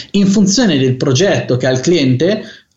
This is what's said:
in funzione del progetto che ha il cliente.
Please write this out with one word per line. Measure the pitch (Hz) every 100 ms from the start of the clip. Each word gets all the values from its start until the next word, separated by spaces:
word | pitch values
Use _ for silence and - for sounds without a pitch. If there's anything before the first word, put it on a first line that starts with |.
| -
in | 202 190
funzione | 202 196 262 220 143
del | 131 127
progetto | 143 131 196 139 - 123
che | 131
ha |
il | 131
cliente. | 160 175 131 123 165 220 - - _